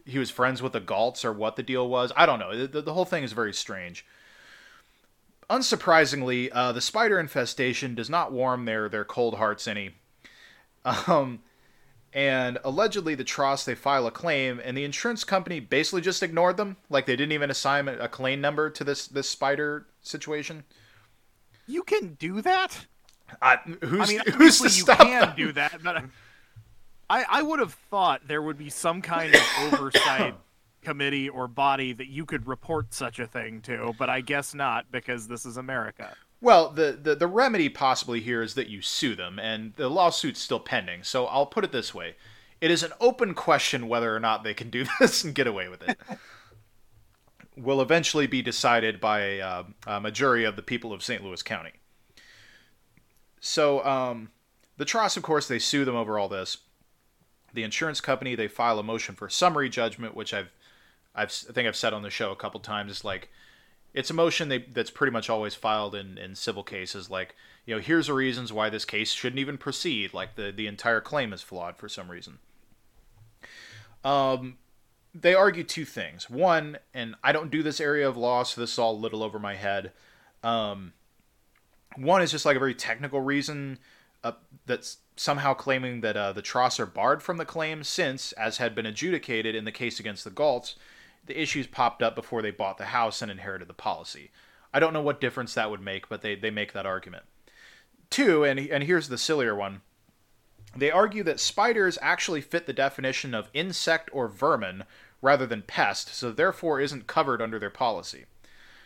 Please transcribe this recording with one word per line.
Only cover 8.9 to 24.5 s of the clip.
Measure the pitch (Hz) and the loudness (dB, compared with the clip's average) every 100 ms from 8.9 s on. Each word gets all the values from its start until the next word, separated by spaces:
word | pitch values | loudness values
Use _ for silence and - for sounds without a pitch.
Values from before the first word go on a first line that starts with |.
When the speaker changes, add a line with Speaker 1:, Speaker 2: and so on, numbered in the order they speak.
| 107 | -4
Speaker 1:
cold | 101 - 120 | -6 0 0
hearts | 101 110 104 - | 2 0 0 -4
any. | 104 98 - _ _ - - - - _ _ | -6 -8 -14 _ _ -20 -20 -20 -20 _ _
Um, | 127 117 - 160 135 117 _ _ _ _ _ _ _ | -4 -2 4 2 2 -6 _ _ _ _ _ _ _
and | 139 139 131 123 123 | -2 2 2 0 -2
allegedly | 135 139 220 208 160 | -4 0 0 0 -2
the | 143 | -2
Tross, | 127 - 139 139 | -4 0 2 0
they | - | -2
file | 120 139 139 117 | -4 2 2 2
a | |
claim, | - 170 147 131 123 | -2 -2 0 0 -4
and | 123 127 | -6 -6
the | |
insurance | 143 143 240 233 | -4 -4 -4 -4
company | - 190 175 170 | 0 0 0 -6
basically | 110 135 156 185 | 0 2 2 0
just | 170 175 | 0 0
ignored | 180 165 180 185 | 0 4 4 4
them. | 202 190 - | -2 -6 0
Like, | 139 131 | 0 2
they | 127 | 0
didn't | 147 | 0
even | 151 143 | 0 -2
assign | 135 139 143 139 | -2 0 2 0
a, | 123 | -4
a | 117 | -6
claim | - 131 139 | -4 -2 0
number | 143 147 156 | 0 0 -2
to | 151 | -2
this, | 143 143 - | -4 -4 -4
this | 139 135 | -6 -4
spider | - 139 143 147 147 - _ | -2 0 0 -2 -4 -12 _
situation. | - 151 151 151 143 160 143 _ - - _ _ _ _ _ _ - | -12 -12 -8 -8 -8 -12 -18 _ -20 -20 _ _ _ _ _ _ -8
Speaker 2:
You | 302 | -6
can | 381 427 196 | 0 0 0
do | 147 165 196 | -8 -6 -2
that? | 359 370 370 - - _ _ _ - - | 2 2 2 -4 -18 _ _ _ -20 4
Speaker 1:
I, | 131 123 - 165 | 6 6 4 -8
who's, | 170 190 208 | -2 2 2
Speaker 2:
I | |
mean, | 214 196 | 2 2
Speaker 1:
who's | 247 320 | 10 10